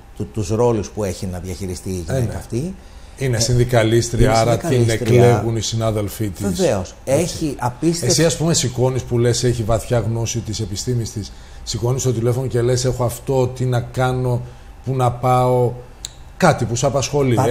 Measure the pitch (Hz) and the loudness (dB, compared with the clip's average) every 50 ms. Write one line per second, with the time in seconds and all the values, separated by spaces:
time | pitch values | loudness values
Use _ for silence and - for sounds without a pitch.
0 | - - - - 104 - - 110 98 85 110 107 120 120 117 107 92 - - 107 | -20 -16 -12 -10 -10 -8 -6 -6 -4 -2 2 2 4 4 2 2 -2 -4 -6 -4
1 | 104 92 90 - 104 92 90 87 85 92 90 85 98 90 90 - - 101 92 90 | -4 -4 -4 -4 -6 -8 -6 -6 -8 -8 -8 -8 -6 -8 -8 -8 -6 -6 -6 -6
2 | 82 - 131 135 120 98 - 87 - - 117 117 156 185 190 - - - - - | -4 -2 -2 -2 -2 -2 -4 -8 -8 -6 -6 -4 -4 -6 -8 -12 -16 -20 -20 -20
3 | - - - - 135 131 117 110 113 - 123 120 120 120 123 113 110 110 117 117 | -20 -16 -10 -4 -2 0 0 0 0 2 2 2 2 4 4 2 4 4 4 2
4 | 113 - - 110 113 107 113 113 113 120 113 110 - - 123 123 117 110 113 107 | 2 2 2 2 4 4 4 4 4 4 2 0 0 0 2 2 2 2 0 0
5 | 110 110 123 123 120 120 120 107 110 113 113 110 101 - 117 113 110 113 104 107 | 2 4 6 6 8 6 6 4 2 0 -2 -2 -2 -2 -2 -2 0 0 0 -2
6 | 101 95 - - 110 101 90 - - 202 175 180 185 143 110 95 92 - - - | -2 -4 -4 -4 -6 -6 -4 -4 -4 -2 0 2 2 2 2 0 -2 -6 -12 -10
7 | - 131 135 156 170 160 - - 160 147 127 - 120 123 123 - 156 170 165 - | -4 0 0 0 0 0 -4 -4 -4 -4 -4 -4 -4 -4 -4 -2 0 0 0 0
8 | - 180 170 - 160 165 165 - 151 170 160 - 131 120 - 117 123 131 131 123 | 0 0 2 4 4 2 2 2 0 0 2 2 0 -2 0 0 0 0 0 -2
9 | - - 123 117 120 120 117 - - 123 117 120 107 104 113 104 - - 123 117 | -2 0 0 2 2 2 2 2 2 0 0 0 0 0 0 0 0 0 0 0
10 | 98 117 113 113 113 - - 113 - 110 101 101 110 90 101 95 - 123 120 120 | 0 0 -2 -2 -2 -4 -4 -4 -6 -6 -6 -6 -6 -6 -6 -6 -4 -2 -2 -2
11 | 113 - - 107 92 - - - - - - - - - - - 117 123 131 127 | -2 -4 -6 -8 -8 -10 -12 -16 -18 -18 -18 -14 -10 -8 -6 -2 0 0 0 0
12 | 117 127 117 110 113 123 117 127 135 123 - 120 117 123 127 123 127 127 123 123 | 0 0 0 0 0 0 0 0 -2 -2 0 0 2 2 2 2 0 0 0 0
13 | 123 113 - - - - 135 131 127 123 127 - 127 127 123 120 123 - - 131 | -2 -2 -2 -4 -4 -2 0 2 2 0 0 -2 -2 0 0 0 -2 -4 -2 -2
14 | 131 127 127 127 127 127 123 123 123 123 - - - - - - - 123 135 127 | 0 0 0 0 0 0 0 -2 -4 -6 -14 -18 -20 -20 -18 -10 -6 -4 -2 0
15 | 123 120 123 123 - 127 127 127 127 127 127 127 123 120 123 - - - - - | 2 0 0 0 2 2 4 4 4 4 4 4 2 2 0 -4 -12 -18 -16 -16
16 | - - - - - - - - 185 160 135 - 120 98 117 - 143 139 120 139 | -16 -16 -14 -16 -20 -16 -2 2 4 4 4 4 0 -2 -2 0 0 0 0 0
17 | - - 147 147 139 127 117 107 127 120 | -2 0 0 0 2 2 2 2 2 2